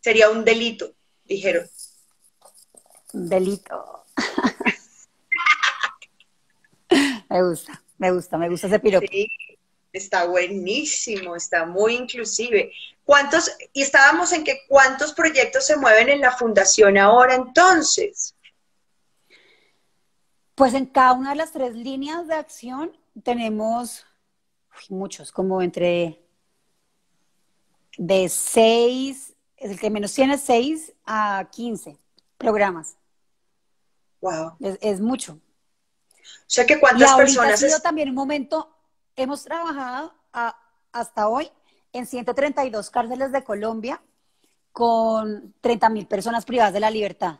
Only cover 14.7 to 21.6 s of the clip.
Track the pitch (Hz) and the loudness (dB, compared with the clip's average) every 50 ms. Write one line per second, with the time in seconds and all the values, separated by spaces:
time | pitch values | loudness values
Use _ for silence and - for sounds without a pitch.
14.7 | 277 277 269 262 269 - 294 302 - - 320 320 302 269 240 - - 262 277 - | 6 6 6 6 4 -2 -6 -6 -2 0 0 0 2 2 0 2 0 -2 0 2
15.7 | 302 294 269 247 214 220 233 254 285 277 277 254 247 - 247 226 214 190 190 - | 0 2 4 6 6 6 6 4 2 2 2 0 0 2 -2 2 2 2 4 4
16.7 | - - 214 202 196 196 196 202 220 240 247 254 262 254 254 - - 320 349 370 | 6 6 6 6 8 6 6 8 8 8 8 6 4 2 0 0 4 6 6 8
17.7 | 370 330 - - - - - - - - - - _ _ _ - _ _ _ _ | 6 4 2 0 -2 -2 -2 -4 -6 -8 -12 -12 _ _ _ -20 _ _ _ _
18.7 | _ _ _ _ _ _ _ _ _ _ _ _ _ _ _ _ _ _ _ _ | _ _ _ _ _ _ _ _ _ _ _ _ _ _ _ _ _ _ _ _
19.7 | _ _ _ _ _ _ _ _ _ _ _ _ _ _ _ _ _ - 269 254 | _ _ _ _ _ _ _ _ _ _ _ _ _ _ _ _ _ 2 2 4
20.7 | 226 269 269 262 _ 277 254 254 254 254 262 277 285 294 320 320 - 311 | 4 0 -4 -2 _ 4 4 4 4 2 0 -6 -4 -4 -6 -6 -6 -8